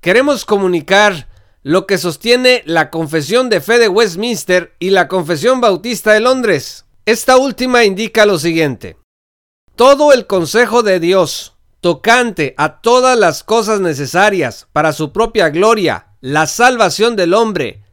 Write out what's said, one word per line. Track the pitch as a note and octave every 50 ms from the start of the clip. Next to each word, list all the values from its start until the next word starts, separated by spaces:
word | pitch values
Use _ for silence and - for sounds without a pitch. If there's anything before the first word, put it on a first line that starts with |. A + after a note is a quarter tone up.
queremos | - E3 F#3 A#3 C4+ C#4+ C#4+ A#3+ -
comunicar | - G#3+ G3+ G3 F#3 F3+ E3+ D3 - F#3 G3 G#3 G#3 G3 D#3 B2+ - - - _ _ _ _ _
lo | C3 D#3 F#3+ F#3+
que | - G3+ F3+
sostiene | - F3+ D#3 - - A3+ A#3+ B3 B3+ B3+ B3+ A#3+ -
la | D3 E3 E3 D#3 D3+
Confesión | - D#3+ E3 D3+ D3+ E3 C#3+ C3+ G3 B3 C4 B3
de | G#3+ F3+
Fe | D3 - A3+ A#3+
de | A#3 G#3+
Westminster | F3+ G#3 A#3+ G#3 E3 E3+ G#3+ A#3+ A#3 E3+ - - F3+ F3+ E3+ - _ _
y | E3 F#3
la | F#3+ F#3+ F3
Confesión | - F#3 F#3+ F3 D3 F3 D3 C#3+ A#3 C4 B3+
Bautista | A#3+ A3+ F#3+ F3 F#3 A#3+ B3 G3 - G#3+ G#3+
de | G#3+
Londres. | A3+ B3 C4 C4 B3 A3 F#3 C#3 C#3 - - - _ _ _ _ _
Esta | - A3+ A3 - - B3+
última | B3+ C4 C#4 A#3+ - B3+ B3+ B3+ A#3+ A#3
indica | G3+ F#3+ F#3 A3+ G#3+ - A3+ G#3+
lo | G#3 G3+ E3
siguiente: | C#3+ E3+ E3 D#3+ D#3+ D3 B2+ - - F#2+ E2 _ _ _ _ _ _ _ _ _ _ _ _ _ _ _ _
"Todo | - A#3 C4 C#4 C#4 D4+ D4 C#4
el | B3+ G#3
consejo | _ G3 F#3 E3 C#3+ - A3 B3 A3+ A3 A#3+ A#3
de | G#3 F#3+ F3+
Dios | E3 E3+ F#3 F#3+ F3+ D3 - - - - _ _ _ _ _ _
tocante | - F3 E3+ - - - A#3 B3 B3 A#3 G3 - D#3 C3+ - -
a | D3 D#3 - _
todas | - A3+ A#3+ B3+ B3+ B3+ B3+ A#3+
las | G#3 F3 D3+ - -
cosas | - G#3+ A#3 G#3+ G3 A3 G3+
necesarias | F#3+ F3 D3+ C3+ C#3+ B2+ - F3 G3 G#3+ G3+ F#3 D3+ - - - - _ _
para | D3+ D#3 D#3+ D3
su | - D#3 C#3+ -
propia | F#3+ A3+ A#3 A3+ G#3+ F#3 D#3+
gloria, | C#3+ E3 F#3+ A3 A#3 A3 F#3+ D#3 A#2 F2 _ _ _ _
la | - B2 C#3+ D3+ D#3+
salvación | D3+ - - A#3+ B3 B3+ A#3+ A3 F3+ D3 - G#3 A#3 A#3+
del | G3+ F3+ E3 F3+
hombre | A3 A#3 A3 G#3 F3 C#3+ A2 - G2+ - _